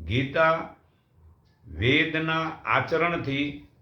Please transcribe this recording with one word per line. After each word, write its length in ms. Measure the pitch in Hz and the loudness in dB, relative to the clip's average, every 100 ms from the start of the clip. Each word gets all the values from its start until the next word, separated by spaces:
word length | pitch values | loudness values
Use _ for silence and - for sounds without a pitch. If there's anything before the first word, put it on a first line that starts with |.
| 82 | -2
ગીતા 680 | 123 135 165 160 160 - - _ _ _ _ - _ _ _ - | -2 0 4 4 2 -4 -16 _ _ _ _ -20 _ _ _ -14
વેદના 840 | 76 120 151 160 160 160 160 160 - 110 | -2 2 4 2 -2 -2 -2 -4 -6 0
આચરણથી." 1000 | 123 165 165 170 170 123 139 143 - - _ | 0 2 0 0 -2 -2 -2 -4 -6 -16 _